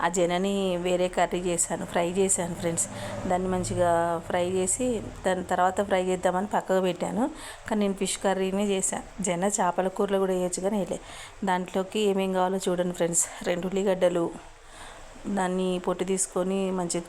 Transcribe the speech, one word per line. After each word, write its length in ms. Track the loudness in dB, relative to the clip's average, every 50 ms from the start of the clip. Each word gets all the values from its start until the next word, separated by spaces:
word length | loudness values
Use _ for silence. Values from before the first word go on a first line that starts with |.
ఆ 60 | -2 0
జనని 680 | 2 2 2 2 2 0 0 0 0 0 0 0 0
వేరే 300 | 0 0 0 2 2 2
కర్రీ 320 | 0 2 0 0 2 0 -2
చేశాను, 460 | 0 0 0 0 0 -2 -2 -4 -6
ఫ్రై 260 | -2 0 0 0 2
చేశాను 440 | 2 2 2 2 2 0 -2 -4 -4
ఫ్రెండ్స్. 320 | -4 -2 -2 -2 -2 -4 -4 -6 -8 -8 -8 -6 -6 -2
దాన్ని 200 | 0 0 0 0
మంచిగా 760 | 0 0 0 -2 -2 0 2 4 4 4 4 4 2 0 -2 -2
ఫ్రై 220 | -2 0 0 0 0
చేసి 540 | 0 0 0 0 0 0 0 0 0 -2 -4 -8 -10 -4 0
దాని 180 | 0 0 0 0
తర్వాత 420 | 0 2 4 4 4 2 2 0
ఫ్రై 180 | 2 2 2 4
చేద్దామని 440 | 2 0 2 2 2 2 2 0
పక్కకు 340 | 0 0 0 2 2 2 2
పెట్టాను. 480 | 4 2 0 0 -2 -2 0 0 0 -2 -2 -8 -12 -14 -14 -14 -6 -2
కానీ 100 | 0 2
నేను 140 | 2 0 0
ఫిష్ 240 | 0 -2 -2 -2
కర్రీనే 480 | 0 0 2 2 2 0 0 2 2 2
చేశా. 360 | 2 2 2 0 0 -2 -4 -8 -8 -8 -4
జన 220 | -2 0 0 2 2
చేపల 440 | 2 2 2 2 2 2 2 0
కూరలో 320 | 0 0 0 0 2 2 2
కూడా 140 | 2 2 2
వేయొచ్చు 280 | 0 0 0 -2 -2
కానీ 160 | 0 0 0
వేయలే. 220 | 0 0 -2 -4 -6 -8 -12 -14 -14 -16 -16 -10 -4 0
దాంట్లోకి 540 | 0 0 0 0 -2 -2 -2 -2 0 0 2
ఏమేం 340 | 2 2 2 2 0 2 2
కావాలో 240 | 2 2 2 0
చూడండి 380 | 0 0 0 0 2 0 0 0
ఫ్రెండ్స్. 320 | 0 0 2 2 0 0 -2 -6 -6 -4
రెండు 240 | -2 -2 -2 -2
ఉల్లిగడ్డలు, 640 | -2 0 0 2 2 2 4 4 4 4 2 0 0 -2 -8 -14 -18 -20 -20 -20 -20 -18 -18 -16 -16 -16 -18 -18 -18 -18 -12 -6
దాన్ని 540 | -2 0 0 0 2 2 0 0 0 0 0 0
పొట్టు 160 | -2 0 0 0
తీసుకొని 680 | 0 0 0 -2 -2 -2 -2 0 0 0 0 0 0
మంచిగా 320 | 0 -2 -2 -2 -2 -4 -4